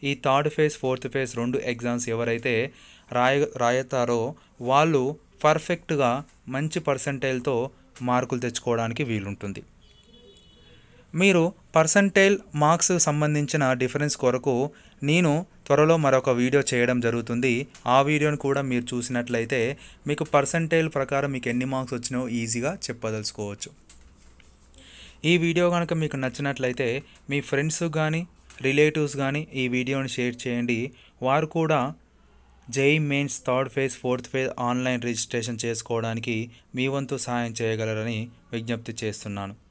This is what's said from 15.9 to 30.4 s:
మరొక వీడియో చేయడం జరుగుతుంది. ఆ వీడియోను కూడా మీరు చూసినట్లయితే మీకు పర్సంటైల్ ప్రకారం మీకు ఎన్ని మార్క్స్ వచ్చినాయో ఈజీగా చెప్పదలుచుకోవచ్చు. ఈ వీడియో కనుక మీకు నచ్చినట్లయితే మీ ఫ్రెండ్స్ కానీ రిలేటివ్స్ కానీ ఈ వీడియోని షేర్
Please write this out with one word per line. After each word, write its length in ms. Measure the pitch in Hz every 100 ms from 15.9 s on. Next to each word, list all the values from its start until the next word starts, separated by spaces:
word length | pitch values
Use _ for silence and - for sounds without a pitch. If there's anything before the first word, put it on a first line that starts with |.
| 165 147
మరొక 240 | 131 131 120
వీడియో 240 | 123 143 131
చేయడం 260 | 123 120 123 117
జరుగుతుంది. 480 | 117 117 120 131 117 139 - - 127
ఆ 20 | 139
వీడియోను 320 | 151 151 147 139
కూడా 160 | 139 139
మీరు 140 | 123 120
చూసినట్లయితే 680 | 123 117 123 120 120 113 135 117 143 - - -
మీకు 160 | 147 156
పర్సంటైల్ 560 | 147 139 170 165 165 160 143
ప్రకారం 340 | 135 139 143 131
మీకు 120 | 123
ఎన్ని 140 | 120 127 131
మార్క్స్ 200 | 127 127
వచ్చినాయో 280 | 120 127 127 120
ఈజీగా 340 | 113 117 131 196 -
చెప్పదలుచుకోవచ్చు. 840 | 123 113 110 107 - 104 101 - - _ - - - - - - _ - - - - - - 156
ఈ 20 | 175
వీడియో 220 | 170 170 175
కనుక 200 | 175 170 165
మీకు 140 | 156 139
నచ్చినట్లయితే 640 | 131 123 143 139 127 123 127 127 - - -
మీ 80 | 143 135
ఫ్రెండ్స్ 340 | 139 151 - 170 156
కానీ 240 | 156 160 175 _ _ - 135
రిలేటివ్స్ 500 | 139 151 151 147 139
కానీ 200 | 135 147 156 139
ఈ 20 | 127
వీడియోని 360 | 127 127 135 135
షేర్ 220 | 127 123 120